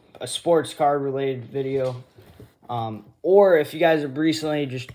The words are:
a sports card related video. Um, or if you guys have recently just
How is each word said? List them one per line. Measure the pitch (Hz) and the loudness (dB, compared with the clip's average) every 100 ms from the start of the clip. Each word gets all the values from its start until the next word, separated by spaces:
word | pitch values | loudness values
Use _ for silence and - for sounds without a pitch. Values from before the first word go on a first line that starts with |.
| _ - | _ -16
a | 123 | -12
sports | - 170 165 139 | -4 0 0 0
card | - 147 143 | 0 0 0
related | 139 135 139 127 | -2 -4 -4 -6
video. | 113 139 135 135 131 123 - - - - - _ - | -8 -8 -4 -4 -4 -6 -16 -20 -20 -20 -20 _ -10
Um, | 120 113 107 - _ | -8 -8 -10 -16 _
or | 160 196 196 165 | 4 6 8 6
if | 143 | 2
you | 156 | 0
guys | 165 156 | 2 2
have | 143 135 | -2 -2
recently | 160 156 156 151 139 | -2 -2 -4 -4 -4
just | 127 - | -8 -12